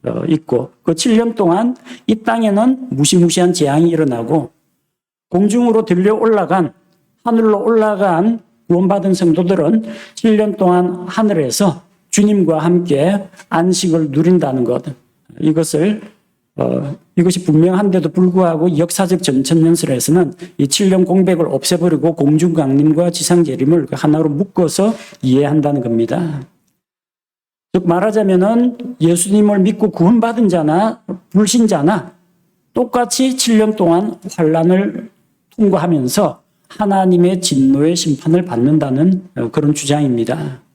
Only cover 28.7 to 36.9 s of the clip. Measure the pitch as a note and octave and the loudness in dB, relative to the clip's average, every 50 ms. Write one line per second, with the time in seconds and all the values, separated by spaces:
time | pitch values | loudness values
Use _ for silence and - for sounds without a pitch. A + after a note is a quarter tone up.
28.7 | A#3+ - - - - _ D#3 E3 F3 E3+ - G3 G3+ G#3+ G#3 G#3 G3+ G3 F#3 G#3 | -2 -6 -14 -14 -6 _ 0 0 2 0 0 0 2 2 2 2 2 2 0 0
29.7 | G#3+ - A3 G3 - - E3 F3+ A#3+ A#3 A3+ A#3 A3+ A3+ A#3 F#3+ F3+ E3+ D3+ D3+ | 0 0 -2 -4 0 2 2 4 4 4 2 0 0 0 0 0 2 0 0 0
30.7 | D#3 F3+ G#3+ A3 A#3 - _ - - - _ _ - F#3+ G#3+ F#3+ - B3 A#3 G#3+ | 2 2 0 0 -4 -6 _ -14 -14 -14 _ _ 0 0 2 2 2 2 2 2
31.7 | G3 D3+ C#3 D#3+ G#3+ F3+ - - _ _ _ _ _ _ _ _ _ _ _ _ | 2 2 2 0 0 0 -4 -10 _ _ _ _ _ _ _ _ _ _ _ _
32.7 | _ A#3 B3+ B3 - B3 A#3+ A#3+ - - C4 C4 B3+ C4 - A#3 A3+ G#3+ G#3+ A3 | _ -4 -4 -2 -2 -4 -2 -2 -2 -2 -2 -2 -2 -2 -2 0 2 2 2 0
33.7 | G#3+ G#3+ F#3 E3 E3 E3+ G#3 G#3+ - - - F#3+ - - E3 D#3 D#3+ E3 E3 F3 | 0 0 0 2 2 0 0 -4 -8 -10 -16 -12 -4 -2 0 0 2 2 2 2
34.7 | F3+ F#3+ G3+ G#3+ - - - - _ _ _ _ _ _ _ _ _ - A3 G3 | 2 2 0 -2 -6 -8 -14 -16 _ _ _ _ _ _ _ _ _ 0 2 2
35.7 | F#3 E3 D#3+ F3+ E3 D3 B2+ B2 - G3+ G3+ D3 - _ _ _ _ _ _ _ | 2 0 0 0 0 0 -2 -2 0 0 0 0 -2 _ _ _ _ _ _ _
36.7 | - - G#3+ G3 | -8 -6 -2 0